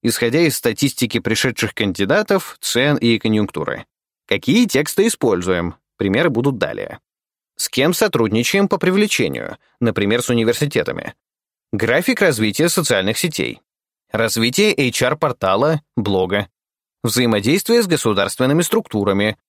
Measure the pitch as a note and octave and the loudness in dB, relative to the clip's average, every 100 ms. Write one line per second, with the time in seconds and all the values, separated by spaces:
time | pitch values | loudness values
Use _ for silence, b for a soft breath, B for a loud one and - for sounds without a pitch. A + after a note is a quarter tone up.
0 | A#2+ - A#2+ C#3 E3+ - A#2+ A2 C#3+ - | -2 0 0 2 2 2 -2 0 -2 -2
1 | A#2+ A2+ - A2 - - G#2+ - G#2 F2+ | -2 -2 -2 -2 -2 -2 -6 -2 -4 -2
2 | G2 F3 G#3+ G3 - - - A#2 C#3 D3 | 0 0 2 0 -2 -12 -4 0 2 2
3 | A#2 A2+ A2+ G#2+ G2+ - D2 - - _ | 2 2 2 0 0 -4 -6 -8 -12 _
4 | _ _ - G2+ - G3 A#3+ C3 D3 - | _ _ -4 -2 2 2 4 2 0 0
5 | A3 - B2 F#2 F2+ F2+ F2 - _ _ | 0 2 0 0 0 0 -2 -8 _ _
6 | G2+ G#2 E3 A#2 C3 B2+ E2+ A1 G1+ - | 0 2 0 0 -2 -2 -4 -4 -10 -12
7 | _ _ _ _ _ _ - - C#3+ F3+ | _ _ _ _ _ _ -6 0 0 2
8 | G#3+ - A2+ G#2+ B2 G3 G3+ F#3 F3 F#3+ | 0 2 0 2 0 0 0 0 0 2
9 | G#3 - G2 B1+ G1+ - _ _ A#2 G#2+ | 0 0 -2 -4 -10 -14 _ _ -2 0
10 | G2+ A#2 A#2+ A#2+ A2+ A#2 D3 B2 D2+ - | 0 0 0 0 0 0 0 -2 -2 -6
11 | - - _ _ _ _ _ G#2 A#2 C3 | -10 -16 _ _ _ _ _ -4 0 0
12 | F#3 B3 F#3+ A#2 A2 - E3+ - E3 G#2 | 0 2 2 2 -2 0 0 0 0 0
13 | F#2+ A2 F3+ - B1+ - _ _ _ _ | 0 -2 -4 -2 -6 -6 _ _ _ _
14 | _ A2 A2+ A2+ A2+ C3 G#3 F3+ C3 - | _ -2 -2 0 0 2 2 2 0 0
15 | B2+ D3 D3+ - F#2+ G2 C#3+ D#3 _ - | 0 0 -2 -2 0 2 2 0 _ -6
16 | G2+ F#2+ F#2 G2+ G2+ _ _ _ _ _ | -2 0 0 -2 -4 _ _ _ _ _
17 | A#2+ A#2 B2 G#2 G2+ F3 - A#3 G3+ D#3+ | -4 0 2 2 2 0 2 2 2 0
18 | A#2 G2 - - B2+ D3+ E3+ A3+ - G#2+ | 0 0 0 0 0 2 2 0 0 -2
19 | G2+ G2 G#2+ G#2 | 0 2 0 -2